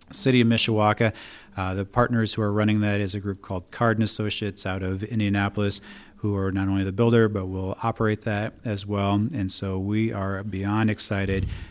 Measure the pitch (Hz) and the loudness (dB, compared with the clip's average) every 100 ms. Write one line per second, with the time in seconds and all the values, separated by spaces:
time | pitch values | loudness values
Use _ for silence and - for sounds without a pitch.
0 | - - 135 127 117 113 - 110 107 107 | -10 -2 4 6 6 4 2 4 4 4
1 | 113 - - - - - 92 95 98 - | 2 0 -10 -20 -12 -6 -4 -2 -2 0
2 | 120 120 110 - 104 104 107 107 104 101 | 2 2 0 0 0 2 2 2 2 0
3 | 101 101 101 98 - 95 - - 117 110 | -2 -4 -4 -6 -6 -8 -8 0 2 2
4 | 110 - 107 - 104 95 98 95 92 95 | 0 0 -4 -4 -6 -6 -6 -4 -4 -4
5 | 107 113 104 101 101 101 101 - - - | -4 -2 0 2 0 0 -2 -2 -6 -18
6 | - - 107 101 95 95 98 98 98 95 | -20 -6 -2 -2 0 0 0 0 0 2
7 | 117 117 110 104 92 95 95 - 113 110 | 4 6 4 2 -4 -4 -6 -4 -4 0
8 | 110 107 - 104 107 - 117 101 101 101 | 0 0 -2 -4 -4 -6 -6 -6 -4 -2
9 | 101 101 110 160 95 - 98 95 95 107 | 2 2 0 -2 -2 -2 -2 -4 -2 0
10 | 113 107 98 98 104 95 98 107 110 104 | 0 -2 -4 -6 -6 -4 -2 2 2 0
11 | - 101 98 98 - - - | -2 0 0 0 -2 -6 -12